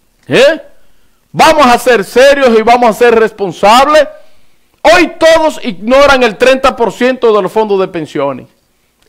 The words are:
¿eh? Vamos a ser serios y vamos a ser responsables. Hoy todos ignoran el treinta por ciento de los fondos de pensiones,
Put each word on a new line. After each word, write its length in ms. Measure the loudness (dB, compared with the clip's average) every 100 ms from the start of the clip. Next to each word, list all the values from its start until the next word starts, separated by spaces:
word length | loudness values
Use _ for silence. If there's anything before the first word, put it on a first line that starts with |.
| _ _ -4
¿eh? 340 | 0 0 0 -10 -20 -20 -20 _ _ _
Vamos 360 | 0 0 2 2
a 120 | 2
ser 240 | 0 -2
serios 460 | 0 2 2 2 2 2
y 20 |
vamos 260 | 2 2 0
a 40 |
ser 240 | 0 2 2
responsables. 880 | 0 -4 -10 -2 2 2 2 0 0 -6 -20 -20 -20 _ _ _
Hoy 300 | 0 0 0 0
todos 400 | 0 2 0 -6
ignoran 600 | -12 -10 -2 2 2 2
el 140 | -2 -2
treinta 380 | -2 0 -2 -2
por 160 | -6
ciento 400 | -4 -4 -2 -2
de 80 | -2
los 120 | -2
fondos 280 | -4 -2 -2
de 80 | -4
pensiones, 600 | -8 -10 -6 -6 -8 -16 _ _ _ _ _